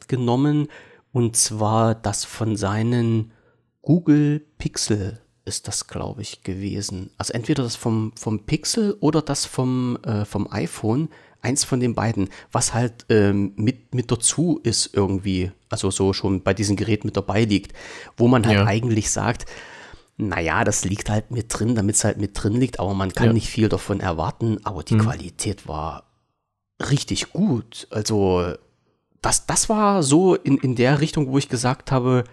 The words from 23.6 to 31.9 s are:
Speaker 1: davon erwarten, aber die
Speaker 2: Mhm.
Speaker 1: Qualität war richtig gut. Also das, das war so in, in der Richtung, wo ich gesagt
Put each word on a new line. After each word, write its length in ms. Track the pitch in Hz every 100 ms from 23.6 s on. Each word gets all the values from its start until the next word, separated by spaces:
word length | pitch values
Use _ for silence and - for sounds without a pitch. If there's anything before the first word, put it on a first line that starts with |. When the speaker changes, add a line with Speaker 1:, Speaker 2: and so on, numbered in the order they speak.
| 107
Speaker 1:
davon 320 | 92 - 98
erwarten, 560 | 92 80 82 - 117 104 -
aber 180 | 85
die 120 | - 110
Speaker 2:
Mhm. 40 |
Speaker 1:
Qualität 680 | 107 76 - - 110 - -
war 360 | 76 78 73 - _ _ _ _ _ _ - -
richtig 400 | 139 - 98 -
gut. 560 | - 208 117 - - -
Also 640 | 110 104 107 95 90 87 - _ _ _ _ _ _
das, 240 | - - -
das 240 | 233 -
war 340 | 214 208 196
so 320 | 135 151 190 170
in, 220 | - 135
in 180 | 131 123
der 260 | 123 143
Richtung, 280 | 160 165 131
wo 60 | 139
ich 120 | -
gesagt 420 | 120 127 131 -